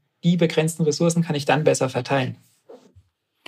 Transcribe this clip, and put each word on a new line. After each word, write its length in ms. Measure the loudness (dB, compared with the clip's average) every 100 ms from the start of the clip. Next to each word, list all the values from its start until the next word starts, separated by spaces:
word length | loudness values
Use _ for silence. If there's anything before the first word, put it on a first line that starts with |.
| _ _
die 120 | 0 2
begrenzten 480 | 2 0 -2 0
Ressourcen 400 | -2 0 0 0
kann 120 | 0 -2
ich 100 | 0
dann 180 | 2
besser 260 | 2 2 -2
verteilen. 480 | -4 -4 -2 -2 -8 _ _ _ -20 _ _ _ _ _ _